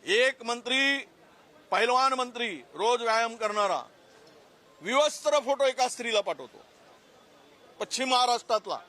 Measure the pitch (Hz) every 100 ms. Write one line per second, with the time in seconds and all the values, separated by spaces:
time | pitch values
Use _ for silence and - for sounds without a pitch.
0 | 147 208 262 262 226 240 240 262 277 277
1 | - - - - - - - 190 233 247
2 | 262 262 247 240 233 160 117 151 214 247
3 | 233 220 233 226 214 208 202 156 117 -
4 | - - - - - _ _ - 175 262
5 | 294 - 302 285 240 277 269 262 254 -
6 | 233 214 196 160 127 - - - - -
7 | _ - - - - - - - 208 -
8 | 262 254 247 240 - 220 196 156